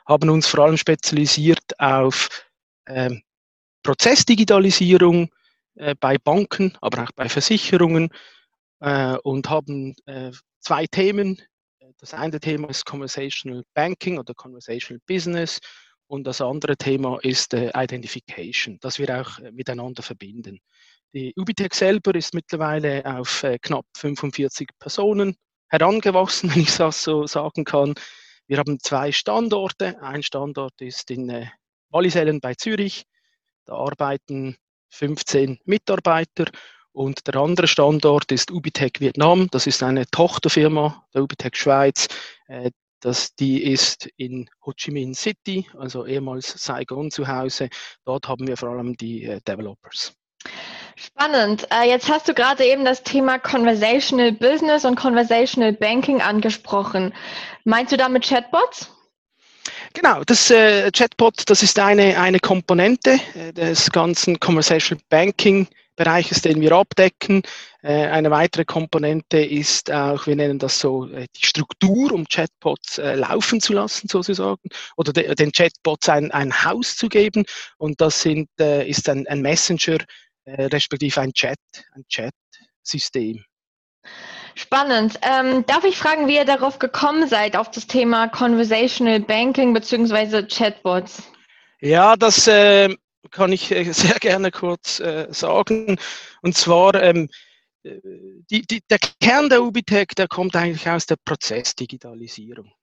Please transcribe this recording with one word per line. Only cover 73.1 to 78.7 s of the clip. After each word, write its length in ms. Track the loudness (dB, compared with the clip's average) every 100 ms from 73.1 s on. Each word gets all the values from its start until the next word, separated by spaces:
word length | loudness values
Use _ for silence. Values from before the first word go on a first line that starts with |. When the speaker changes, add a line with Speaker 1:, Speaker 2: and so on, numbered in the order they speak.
| -2
Speaker 1:
laufen 440 | -2 -2 0 0
zu 140 | 0
lassen, 340 | 0 -2 -6 -4
sozusagen, 640 | -4 -2 -2 -4 -4 -10 -16 -10 -4
oder 160 | -2
de-, 240 | 0 0 0
den 160 | 0
Chatbots 560 | 2 2 0 -4 -2 2
ein, 220 | 2 0
ein 320 | -2 -2 0
Haus 320 | 0 -2 -4 -4
zu 140 | 0
geben. 340 | 2 2 2 -2 -6 -18 -8
Und 220 | -6 0
das 220 | 0 2
sind, 280 | 0 -2 -4 0
äh, 280 | 2